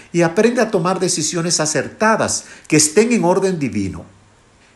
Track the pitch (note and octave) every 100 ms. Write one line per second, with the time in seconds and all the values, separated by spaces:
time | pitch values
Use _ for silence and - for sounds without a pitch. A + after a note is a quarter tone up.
0 | - E3+ E3+ F#3+ A3+ B3 A3+ F#3+ F3 F#3
1 | F3+ - D3 E3+ E3+ E3 D3+ C#3 A2+ -
2 | A3 G#3 A2+ - - - - D3+ D#3 G#3
3 | A#3 A3+ E3+ F#3+ F#3+ F3 C3 G2 F#2+ E2+
4 | - - _ _ _ _ _